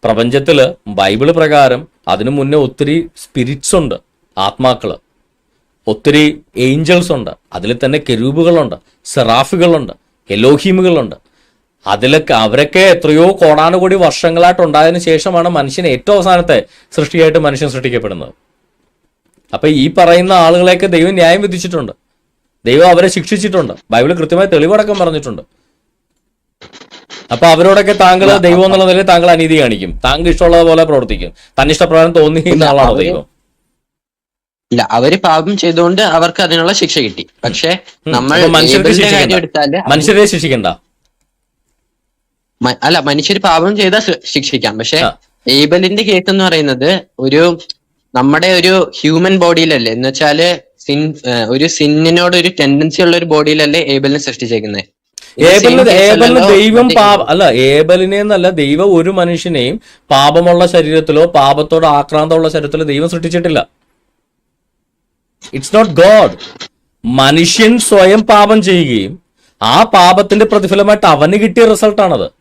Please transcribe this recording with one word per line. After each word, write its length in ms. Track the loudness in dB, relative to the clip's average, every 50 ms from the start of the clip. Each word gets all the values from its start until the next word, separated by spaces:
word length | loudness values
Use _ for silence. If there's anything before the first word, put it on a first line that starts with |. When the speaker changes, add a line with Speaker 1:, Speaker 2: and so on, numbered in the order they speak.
| _
Speaker 1:
പ്രപഞ്ചത്തില് 680 | -2 -2 -2 -2 -2 -2 -2 0 0 2 2 2 0 -2 _ _ -10
ബൈബിൾ 440 | -4 -2 -2 -2 0 0 0 0
പ്രകാരം 560 | 0 0 0 0 2 2 2 2 0 -2 -6 _ _ _ _ -6
അതിനു 220 | -4 -4 -4 -6
മുന്നേ 280 | -4 -4 -4 -2 0 -2
ഒത്തിരി 520 | -2 -2 -4 -6 -4 -2 -2 -4 -4 -6 _ -20
സ്പിരിറ്റ്സ് 580 | -20 -12 _ -6 -6 -6 -6 -10 -6 -4 -2
ഉണ്ട്, 200 | -2 -2 -4 -8 -10 _ _ _ _ _ _ _ -4
ആത്മാക്കള്, 580 | -4 -4 -4 _ -2 -2 -2 -2 -6 -10 -10 -12 _ _ _ _ _ _ _ _ _ _ _ _ _ _ _ _ _ -8
ഒത്തിരി 540 | -8 -4 _ 0 2 2 2 0 -2 -6 _ _ _ -4
ഏഞ്ചൽസ് 540 | -2 -2 -2 -2 0 0 0 0 0 -2
ഉണ്ട്, 200 | -6 -6 -6 -12 -14 _ _ _ -14
അതിൽ 240 | -10 -6 -6 -6 -4 -4
തന്നെ 140 | -4 -4 -4 -4 -4
കെരൂബുകളുണ്ട്, 680 | -4 -4 -2 -4 -2 0 0 0 0 0 -2 -4 -8 -14 _ _ _ _ _
സെറാഫുകളുണ്ട്, 880 | -8 -4 -4 -2 0 0 -2 -2 -2 -2 0 0 2 0 0 -2 -8 -14 _ _ _ _ _ _ _
എലോഹീമുകളുണ്ട്. 880 | -4 0 2 2 2 2 0 -2 0 0 0 0 0 0 -2 -6 -10 -16 _ _ _ _ _ _ _ _ _ _ _ _ _ -6
അതിലൊക്കെ 460 | -4 -2 0 0 0 0 0 0 0
അവരൊക്കെ 460 | 0 0 0 0 0 -2 0 0 2
എത്രയോ 520 | 4 4 2 2 2 0 2 4 4 2
കോടാനുകോടി 640 | 2 2 2 2 4 2 2 0 0 0 0 0 0
വർഷങ്ങളായിട്ട് 680 | 2 0 0 0 0 -4 -2 0 2 2 2 2 2
ഉണ്ടായതിനു 380 | 0 0 2 2 2 2 0 0
ശേഷമാണ് 500 | -2 -2 -2 0 -2 -2 -2 -2 -2 0
മനുഷ്യൻ 380 | -2 -2 -4 -4 -6 -4 -2 -2
ഏറ്റവും 280 | -4 -2 0 0 0
അവസാനത്തെ 480 | 2 2 2 0 0 2 2 0 0 0 _ _ _ _ _
സൃഷ്ടിയായിട്ട് 480 | -6 -6 -4 -4 0 2 2 2 2 2
മനുഷ്യൻ 300 | 0 0 -2 -2 -6 -6
സൃഷ്ടിക്കപ്പെടുന്നത്. 640 | -6 -6 -6 -4 -6 -4 -6 -6 -10 -10 -14 -16 -18 _ _ _ _ _ _ _ _ _ _ _ _ _ _ _ _ _ _ _ _ _ _ _ -10
അപ്പൊ 140 | -4 -2 0
ഈ 260 | 0 0 0 -2 2
പറയുന്ന 400 | 2 4 4 4 2 2 2 2
ആളുകളെയൊക്കെ 540 | 2 4 4 4 2 2 2 2 0 0 -2
ദൈവം 260 | 0 0 0 0 0
ന്യായം 280 | 2 2 2 2 0
വിധിച്ചിട്ടുണ്ട്, 500 | -2 -4 -6 -6 -8 -8 -8 -8 -8 -10 -14 _ _ _ _ _ _ _ _ _ _ _ _ _ _
ദൈവം 240 | 0 2 4 4 4
അവരെ 180 | 4 4 2 0
ശിക്ഷിച്ചിട്ടുണ്ട്. 680 | 0 -4 -6 -4 -6 -4 -4 -2 -2 -2 -4 -4 -8 -14 _ _
ബൈബിൾ 220 | -2 -2 0 0 -2
കൃത്യമായ 320 | -4 -4 -2 0 -2 0
തെളിവടക്കം 540 | 0 0 0 0 2 0 0 0 -2 -2 -2
പറഞ്ഞിട്ടുണ്ട്. 420 | -2 -4 -4 -6 -10 -10 -14 -14 -16 _ _ _ _ _ _ _ _ _ _ _ _ _ _ _ _ _ _ _ _ _ _ _ -20 -20 _ -20 -20 _ -20 -20 _ _ -20 -20 -8 _
അപ്പൊ 160 | -4 0 2 2
അവരോടൊക്കെ 460 | 4 4 4 2 4 2 2 0 0
താങ്കൾ 300 | 2 4 2 4 4 4
Speaker 2:
ഇല്ല, 140 | 2 2 2
Speaker 1:
ദൈവം 180 | 2 2 4
Speaker 2:
അപ്പൊ 120 | 4 2 2
Speaker 1:
എന്നുള്ള 180 | 2 2 2
നിലയിൽ 180 | 2 2 0 2
താങ്കൾ 280 | 2 2 2 4 2
അനീതി 280 | 2 2 2 0 2 2
കാണിക്കും, 420 | 2 0 -2 -4 -6 -10 -10 -6 -4
താങ്കൾ 240 | -4 -4 -2 -2 -2
ഇഷ്ടമുള്ളത് 380 | 0 2 2 2 4 4 4 4
പോലെ 160 | 4 2 2
പ്രവർത്തിക്കും, 720 | 2 0 -2 -2 -2 -8 -8 -8 -12 -14 _ _ _ _ -4
തന്നിഷ്ടപ്രകാരം 500 | -2 -2 0 0 0 0 2 2 2 4
തോന്നി 180 | 4 2 2 2
Speaker 2:
ഇല്ല, 100 | 2 -2
Speaker 1:
ചെയ്യുന്ന 240 | -2 0 0 2 2
ആളാണോ 260 | 2 2 2 2 2
Speaker 2:
അവര് 160 | 0 0 -2
Speaker 1:
ദൈവം? 200 | -4 -4 -8 -10 _ _ _ _ _ _ _ _ _ _ _ _ _ _ _ _ _ _ _ _ _ _ _ _ _ _ _ _ _
Speaker 2:
ഇല്ല, 160 | -4 -4 -2 -2
അവര് 280 | -2 0 0 0 0 0
പാപം 380 | 0 0 0 0 0 -4 -6 -4
ചെയ്തുകൊണ്ട് 440 | -2 -2 0 0 0 0 0 0
അവർക്ക് 420 | -2 0 0 0 0 -2 -2 -4 -4
അതിനുള്ള 300 | -2 -2 -2 -2 -2 -2
ശിക്ഷ 260 | -2 -4 -4 -4 -4
കിട്ടി. 280 | -4 -6 -8 -12 -16 _ _ _ -10
പക്ഷെ 340 | -8 -8 -6 -4 -4 -6 -6 _ -20 _ _ _ -4
Speaker 1:
ഉം. 40 |
Speaker 2:
നമ്മൾ 240 | -4 -4 -2 0 0
Speaker 1:
അപ്പൊ 140 | 2 2 2
മനുഷ്യർക്ക് 300 | 2 2 2 2 0 2
Speaker 2:
ഏബലിന്റെ 240 | 2 2 2 2 2
Speaker 1:
ശിക്ഷിക്കണ്ട? 180 | 0 0 0
Speaker 2:
കാര്യം 160 | 0 0 -2 -4
എടുത്താല് 400 | -4 -4 _ -4 -2 -2 -2 -4
അത് 140 | -2 -2
Speaker 1:
മനുഷ്യരെ 340 | -2 0 0 0 2 2 2
ശിക്ഷിക്കണ്ട? 420 | 2 0 -4 -4 -4 -4 -2 -4 -6 -6 -8 _ _ _ _ _ _ _ _ _ _ _ _ _ _ _ _ _ _ _ _ _ _ _ _ _ _ _ _ _ _ _ _ _ _ _ _
Speaker 2:
മ-, 180 | -6 -6 -6 -2 -2
അല്ല, 160 | -2 -2 0
മനുഷ്യര് 400 | -2 -2 -4 -2 -2 -4 -4 -2
പാപം 380 | 0 0 0 2 0 -2 -2 0
ചെയ്താൽ 220 | 0 0 0 -2
ശി-, 220 | -2 -4 -6 -6 _
ശിക്ഷിക്കാം. 520 | -8 -8 -6 -6 -4 -6 -4 -4 -4 -6 -6
പക്ഷെ 200 | -6 -4 -2 -2
Speaker 1:
ആ. 200 | -2 -2 -6 _ _ _ _ _ _ -2
Speaker 2:
ഏബലിന്റെ 540 | 0 0 0 2 0 0 0 -2 -2 -4 -2
കേസ് 260 | 0 -2 -2 0 -2
എന്ന് 140 | -2 0 0
പറയുന്നത് 580 | 0 0 -2 -2 -2 -4 -2 -2 -2 -2 -2 -6 _ _ -6
ഒരു, 400 | -4 0 0 2 2 2 0 -4 -10 _ -20 _ _ _ _ _ _ _ -4
നമ്മുടെ 320 | -2 0 0 0 0 0 0
ഒരു 440 | 0 2 2 2 2 2 0 -2 -6 -4
ഹ്യൂമൻ 360 | -2 -2 0 0 0 0 0 0
ബോഡിയിലല്ലേ, 540 | 2 0 2 0 0 0 -2 -2 -2 -4
എന്ന് 160 | -6 -4 -4 -6
വെച്ചാല് 520 | -4 -2 -2 -2 0 0 0 -2 -2 -4 _ _ _ _
സിൻ, 360 | -8 -6 -4 -4 -4 -6 -8 -8 -8 -6
ഏ, 40 | -4 -4 -2 -2
ഒരു 180 | -2 -2 -2 -2
സിന്നിനോട് 680 | -2 -2 -2 0 0 0 0 0 2 2 0 0 0 0
ഒരു 140 | -2 -2 -2 -2
ടെൻഡൻസി 420 | -2 0 0 0 0 -2 -2 0
ഉള്ള 160 | 0 2 2 0
ഒരു 80 | 0
ബോഡിയിലല്ലേ 540 | 0 0 0 0 0 0 0 0 0 0 -2
ഏബലിനെ 400 | -2 -2 -4 -2 -2 -2 -4 -4
സൃഷ്ടിച്ചേക്കുന്നത്? 640 | -6 -8 -10 -10 -6 -6 -6 -6 -6 -6 -10 -10 -12 _ _ _ _ _ _ -20 -20 -20 _ 0
In 60 | 4
the 80 | 4
Speaker 1:
ഏബലിന്, 220 | 4 4 4 4 4
Speaker 2:
same 160 | 4 4 4
case 100 | 4 4
Speaker 1:
ഏബലിന് 240 | 4 4 4 4 2
Speaker 2:
അല്ലല്ലോ 260 | 2 4 4 4 4
Speaker 1:
ദൈവം 360 | 4 4 4 4 4 4 2
Speaker 2:
മറ്റേ 100 | 4 4
Speaker 1:
പാപ-, 260 | 4 4 4 2 2
അല്ല, 300 | 0 -2 0 2 2 2
ഏബലിനെ 680 | 2 2 2 2 2 2 0 0 -2 -4 -2 -2 -2 -4
എന്നല്ല, 300 | -2 -2 -2 0 0 -2
ദൈവം 460 | -2 -2 -2 -2 0 0 0 2 2
ഒരു 140 | 2 0 0
മനുഷ്യനെയും 720 | -2 -2 -2 -2 -4 -6 -6 -6 -4 -4 -4 -4 -6 -8 _ _ _ _ _ _
പാപമുള്ള 540 | 0 2 2 2 2 2 2 4 2 2 2
ശരീരത്തിലോ 600 | 2 2 0 0 2 0 -2 0 0 2 2 2
പാപത്തോട് 600 | 2 2 2 2 2 0 0 -2 -2 0 0 2
ആക്രാന്തമുള്ള 640 | 2 2 0 -2 -2 -2 -2 -2 0 0 0 0 -2
ശരീരത്തിലോ 360 | -4 -4 -6 -6 -6 -6 -4
ദൈവം 240 | -4 -4 -4 -4 -4
സൃഷ്ടിച്ചിട്ടില്ല. 580 | -6 -6 -8 -4 -6 -4 -4 -2 -2 -2 -4 _ _ _ _ _ _ _ _ _ _ _ _ _ _ _ _ _ _ _ _ _ _ _ _ _ _ _ _ _ _ _ _ _ _ _ -20 -16 -14
It's 240 | -14 -12 -2 2 2
not 160 | 2 2 2
God. 340 | 4 4 6 6 6 4 2 -2 -8 -20 -20 -20 -20 -20 -20 _ _ _ _ _ _ -8
മനുഷ്യൻ 760 | -4 -2 0 0 2 2 2 0 0 0 2 2 2 2 0
സ്വയം 420 | 0 2 2 4 4 4 4 2
പാപം 400 | 2 2 4 4 4 4 2 0
ചെയ്യുകയും 580 | 2 0 0 0 0 0 -2 -4 -4 -6 -10 -16 _ _ _ _ _ _ _ _
ആ 220 | -2 0 2 2 2
പാപത്തിന്റെ 640 | 2 2 2 4 4 4 2 2 0 2 0 2
പ്രതിഫലമായിട്ട് 600 | 2 0 -2 -2 0 0 0 2 2 2 2 2
അവന് 280 | 0 2 2 2 0 2
കിട്ടിയ 320 | 0 0 0 2 2 2
റിസൾട്ടാണത്. 640 | 2 2 2 0 -2 0 0 -2 0 0 -2 -4 -6 _ _